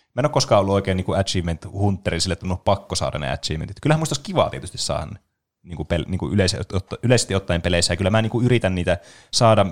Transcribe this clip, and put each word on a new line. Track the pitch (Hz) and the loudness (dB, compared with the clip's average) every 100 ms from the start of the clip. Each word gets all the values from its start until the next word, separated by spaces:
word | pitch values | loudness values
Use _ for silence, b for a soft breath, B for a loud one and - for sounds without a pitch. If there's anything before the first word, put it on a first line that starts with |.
| b | b
mä | - | -2
en | 143 | 0
ole | |
koskaan | - - 110 | 0 4 4
ollut | 98 | 4
oikein | 98 98 92 | 2 2 0
niinku | 92 | 0
achievement | 98 98 95 85 80 87 | 0 0 -2 -2 -4 -8
hunteri | - 101 95 - 85 | -2 0 0 -2 -2
sille, | 95 | -2
että | - 92 | -4 -4
mun | 87 | -2
on | - | 0
pakko | 98 - 80 | 0 -2 -4
saada | 67 78 | -4 -4
ne | 67 | -4
achievementit. | 67 - 80 73 - | -4 -4 -6 -8 -4
Kyllähän | 139 156 | 0 0
musta | 160 | 0
olisi | 143 | -6
kivaa | - 175 92 | -2 0 0
tietysti | - - - | -2 -10 -6
saada | - - 80 | -4 -4 -6
ne | 101 _ _ _ _ | -12 _ _ _ _
niinku | 85 82 78 | -14 -10 -2
pel-, | 85 - | -2 -2
niinku | 90 71 | -4 0
yleis-, | 95 92 - 87 95 | 2 2 0 -4 -6
otta-, | - - | -6 -4
yleisesti | 120 123 - 98 | 2 2 2 -2
ottaen | - 87 | 0 -2
peleissä. | 87 87 - | 0 0 0
Ja | 87 | 0
kyllä | 92 | 2
mä | 110 | 2
niinku | 110 117 | 0 0
yritän | 123 120 95 92 | 2 2 2 0
niitä | 87 85 B B B | 0 -2 B B B
saada, | - 117 107 98 | 2 6 6 4